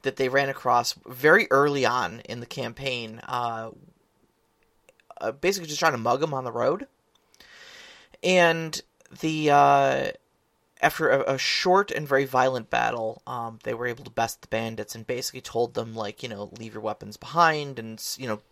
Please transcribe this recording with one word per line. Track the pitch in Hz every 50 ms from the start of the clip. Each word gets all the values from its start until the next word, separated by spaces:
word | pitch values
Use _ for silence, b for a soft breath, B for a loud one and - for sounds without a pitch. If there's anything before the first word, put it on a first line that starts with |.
| -
that | 135 127
they | - 135 127
ran | 127 139 139 139
across | 135 - - 127 120 120 120 - - - _
very | - 127 127 131 151 160 208 - -
early | - 139 143 147 143 143 127
on | 113 120 127 110 87 98 117
in | - - 117 120
the | 120
campaign, | - - - 123 117 117 - 139 139 127 120 117 110 110 113 -
uh, | - 123 123 120 120 117 113 113 113 - - - - _ _ _ _ _ _ _ _ _ _ _ _ _ _ _ _ _ _ _ _ _ _ _ _ - -
uh, | - 110 117
basically | 143 - 185 196 196 170 156
just | 151 143
trying | 170 160 143
to | 117
mug | 110 120 120 135 151
'em | 160 143
on | 131 131
the | 123 113
road. | 120 120 127 160 202 269 - _ _ _ _ _ _ _ _ B B B B B B B B B B B B B B B B B B -
And | 180 185 180 175 170 165 165 165 160 156 - - _ _ _ _ _ - -
the, | - 156 156 156 151 151
uh, | 143 143 143 143 143 139 139 135 135 135 135 - - - _ _ _ _ _ _ _ _ _ _ _ _
after | - 156 - - 160 139
a, | 117 139 127 - 135
a | 131
short | - - - - - 185 180 190 202 -
and | - - 156 143
very | 139 135 127
violent | 113 127 127 123 131 131 123 110 _
battle, | - 120 117 117 117 120 113 110 113 - _
um, | - 127 123 117 113 113 110 _
they | 117 117
were | 113 120
able | 123 117 113 110
to | 101
best | 113 - 117 113 - _ -
the | -
bandits | - 113 113 113 113 110 104 - -
and | 113 113
basically | - 127 120 135 - - 131
told | - - - 117 120 117 120
them, | 117 113 113 110
like, | 113 110 101 107 _ -
you | 123
know, | 110 101 104 98 - 113
"Leave | 113 113 107
your | 113 107
weapons | 107 107 _ - 104 107
behind | - - - 143 170 170 160 156 151 147 143 135 123
and, | 110 113 113 110
s-, | - - - -
you | 131
know | 123 107 107 _ _